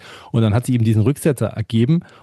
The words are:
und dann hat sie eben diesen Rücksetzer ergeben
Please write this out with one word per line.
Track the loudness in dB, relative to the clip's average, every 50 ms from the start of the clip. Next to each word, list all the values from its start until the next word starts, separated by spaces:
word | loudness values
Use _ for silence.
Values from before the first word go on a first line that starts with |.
| -8 -18 -20 -20 -14 -4
und | 0 0
dann | 2 2
hat | 2 0 0
sie | 0 -2
eben | 0 2
diesen | 2 2 2
Rücksetzer | 2 0 0 0 -2 -2 -2 -2 -4
ergeben | -6 -4 -8 -8 -4 0 0 2 2 0 0 -2 -6 -16 -18